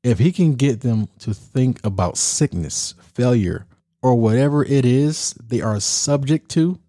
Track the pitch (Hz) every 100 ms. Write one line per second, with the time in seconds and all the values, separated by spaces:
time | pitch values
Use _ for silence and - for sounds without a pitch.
0 | 127 101 151 185 165 123 139 113 120 110
1 | 104 _ - 101 - 131 127 120 107 95
2 | 90 - - - 147 87 73 - - -
3 | _ - 123 123 90 85 - _ _ _
4 | 127 120 113 117 143 147 - 139 123 127
5 | 151 151 - - 117 117 113 104 - -
6 | - 143 139 156 _ 165 165 185